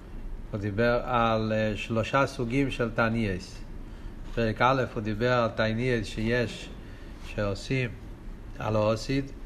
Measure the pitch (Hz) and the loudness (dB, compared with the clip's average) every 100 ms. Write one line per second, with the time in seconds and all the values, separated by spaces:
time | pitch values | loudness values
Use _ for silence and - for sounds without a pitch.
0 | - - - - - 107 104 98 120 120 | -12 -10 -8 -8 -6 -4 -2 2 4 2
1 | - 123 113 110 110 110 110 104 - 113 | 2 4 4 4 2 2 2 0 0 0
2 | 104 139 131 - 117 135 135 - 117 113 | 2 4 4 0 0 2 2 0 0 2
3 | 113 113 107 90 - - - - - - | 2 2 0 -2 -6 -12 -12 -12 -12 -12
4 | - - - - 113 104 123 135 117 123 | -12 -10 -6 0 0 4 4 4 0 -2
5 | 107 110 123 123 113 - 110 110 127 117 | -2 2 4 4 2 2 0 2 2 0
6 | 107 - 110 123 113 - - - - - | 0 -2 0 2 0 -4 -12 -12 -14 -14
7 | - - - - 104 98 - 131 123 - | -14 -12 -8 -2 -2 -2 -2 -2 -2 -6
8 | - - - - - - 110 110 107 110 | -12 -12 -12 -12 -12 -6 0 4 4 2
9 | - 135 135 - | 0 -2 -2 -8